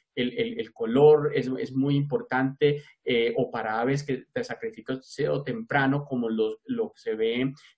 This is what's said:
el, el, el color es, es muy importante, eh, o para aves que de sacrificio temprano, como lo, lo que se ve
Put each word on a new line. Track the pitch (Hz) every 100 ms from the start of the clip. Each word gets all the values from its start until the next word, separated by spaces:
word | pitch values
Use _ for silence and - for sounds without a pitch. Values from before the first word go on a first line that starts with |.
| _
el, | - 123 117
el, | 117 113
el | 110
color | - 113 127 151 151 147
es, | 139 127 131
es | 127
muy | 131 143 143
importante, | 143 120 - 127 135 135 147 143 - _
eh, | 131 120 117 123
o | 120
para | 117 110 113
aves | 127 139
que | 143 127 -
de | 123
sacrificio | 117 120 113 113 120 131 - - 151 143
temprano, | 135 113 113 139 135 143 143
como | 127 117
lo, | 110 110 107
lo | - 117 107
que | -
se | 113
ve | 110 113 120 139 139 -